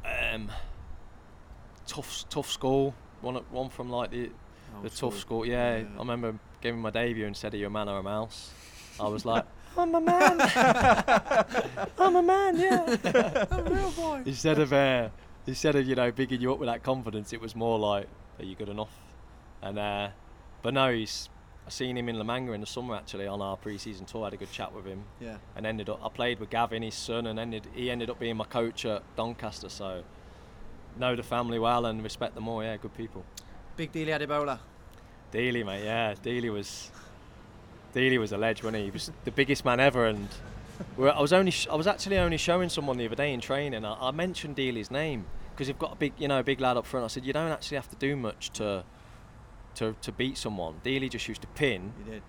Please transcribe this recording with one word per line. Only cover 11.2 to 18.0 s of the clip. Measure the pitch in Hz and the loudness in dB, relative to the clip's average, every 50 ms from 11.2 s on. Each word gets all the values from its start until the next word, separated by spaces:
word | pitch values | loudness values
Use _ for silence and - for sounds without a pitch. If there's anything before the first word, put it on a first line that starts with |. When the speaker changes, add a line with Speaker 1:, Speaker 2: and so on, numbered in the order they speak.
| - - 285 233 214 - - 247 - - - - 196 - - | 6 6 4 4 4 4 2 0 0 0 -4 -6 -6 -6 2
Speaker 1:
I'm | - 370 381 349 | 6 6 8 8
a | 359 | 8
man, | 339 349 381 392 403 381 349 330 | 8 8 6 6 6 4 4 4
yeah." | 359 381 370 359 339 269 240 - - 185 - 202 226 190 147 240 208 | 6 6 6 4 4 4 2 2 2 4 6 6 4 6 2 2 2
Speaker 2:
<laughs> | - | 2
I'm | - - - | 0 0 2
a | - | 2
real | 349 381 392 370 | 2 2 2 2
boy. | - 330 330 320 302 269 254 | 0 0 -2 -2 -2 -2 -2
Speaker 1:
Instead | 131 135 127 - 160 156 143 | -4 -4 0 4 4 6 6
of, | 156 131 | 6 6
uh, | 143 139 139 135 131 123 113 110 - - - - - - - | 6 6 8 6 6 4 2 -2 -6 -12 -18 -18 -18 -10 -6
instead | - 131 - - 156 147 | -6 -4 2 2 4 4
of, | 143 131 | 6 4
you | 127 131 | 4 4
know, | 123 123 123 | 4 4 2
bigging | 110 117 135 123 131 120 | 4 2 0 0 2 0
you | 123 127 135 | 2 2 2
up | 135 | 2
with | 147 | 0
that | 120 117 117 - | -2 -2 -2 0
confidence, | 139 135 131 120 113 104 107 104 - 117 | 0 0 0 -2 -4 -6 -6 -6 -6 -10
it | 113 | -8
was | 110 113 110 | -8 -8 -4
more | 117 113 117 113 110 | -2 2 2 2 4
like, | 107 104 104 101 | 4 2 2 2